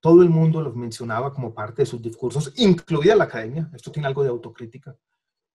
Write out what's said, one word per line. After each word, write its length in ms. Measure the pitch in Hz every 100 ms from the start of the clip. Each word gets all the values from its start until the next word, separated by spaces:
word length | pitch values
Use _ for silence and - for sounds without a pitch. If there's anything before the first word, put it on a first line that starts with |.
todo 220 | 165 170
el 60 | 175
mundo 320 | 160 160 160
los 140 | 147 120
mencionaba 580 | 120 - 117 110 135
como 200 | 135 117
parte 300 | 110 107 -
de 20 | 139
sus 160 | 120
discursos, 520 | 113 - 123 143 156 -
incluida 580 | 214 175 - 156 170 226
la 80 |
academia, 460 | - 117 110 151 156
esto 200 | 123 -
tiene 160 | 151 143
algo 140 | 135
de 60 | 139
autocrítica, 640 | 120 120 113 117 135 139 - _ _ _ _ _